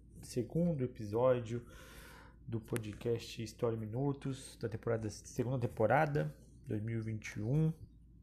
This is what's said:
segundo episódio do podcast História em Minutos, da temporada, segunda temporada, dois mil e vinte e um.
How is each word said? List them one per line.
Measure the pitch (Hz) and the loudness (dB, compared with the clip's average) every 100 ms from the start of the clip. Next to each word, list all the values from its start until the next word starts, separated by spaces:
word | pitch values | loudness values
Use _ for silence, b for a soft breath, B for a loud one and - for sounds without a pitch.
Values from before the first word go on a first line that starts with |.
| - - | -20 -16
segundo | - - 113 160 175 156 | -4 -2 0 2 2 2
episódio | 127 - 107 107 127 123 113 117 - B B B B B B B - | 0 -2 -2 4 6 4 2 -4 -6 B B B B B B B -6
do | 113 | -4
podcast | - 117 107 98 120 117 - - | -2 -4 -4 -4 -2 -2 -2 -6
História | 113 - 120 | -8 0 0
em | 113 | 0
Minutos, | 110 113 143 135 139 131 - - | -2 0 0 0 -4 -6 -8 -6
da | 117 | -6
temporada, | 113 - 113 110 | -2 0 0 0
segunda | - - - 120 131 | -6 -6 -2 0 2
temporada, | 117 - 110 131 156 143 156 - - - - | 0 4 6 6 6 2 0 -4 -16 -18 -4
dois | 110 | -2
mil | 107 113 | 0 -2
e | |
vinte | 110 110 107 - | -2 -4 -6 -4
e | |
um. | 107 143 160 160 - - - - | 2 4 4 2 -8 -18 -20 -20